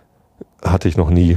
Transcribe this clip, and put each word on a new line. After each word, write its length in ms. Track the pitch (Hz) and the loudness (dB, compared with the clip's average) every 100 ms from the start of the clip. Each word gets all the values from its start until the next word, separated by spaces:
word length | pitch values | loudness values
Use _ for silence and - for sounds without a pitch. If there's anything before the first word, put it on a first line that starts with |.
| _ _ _ - - _ | _ _ _ -20 -20 _
hatte 260 | - 87 92 | -4 -2 -2
ich 80 | 78 | -2
noch 140 | 78 | 0
nie. 260 | 87 87 | 2 2